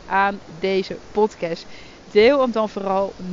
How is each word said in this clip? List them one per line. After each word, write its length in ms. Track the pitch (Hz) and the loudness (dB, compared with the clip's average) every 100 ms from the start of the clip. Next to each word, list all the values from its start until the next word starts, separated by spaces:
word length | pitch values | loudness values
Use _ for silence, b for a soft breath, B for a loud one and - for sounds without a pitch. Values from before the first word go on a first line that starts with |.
| - | -2
aan 320 | 190 202 202 - 160 | 0 0 -2 -12 -6
deze 360 | 190 190 190 - - | -2 0 -2 -8 -6
podcast. 540 | 208 214 - 165 170 - B B B - | 0 0 0 -6 -6 -10 B B B 0
Deel 300 | 208 233 285 | 4 6 6
hem 100 | 254 | 2
dan 180 | 220 214 | 0 -4
vooral 440 | 202 196 190 196 - 185 | -4 -2 -2 -2 -6 -8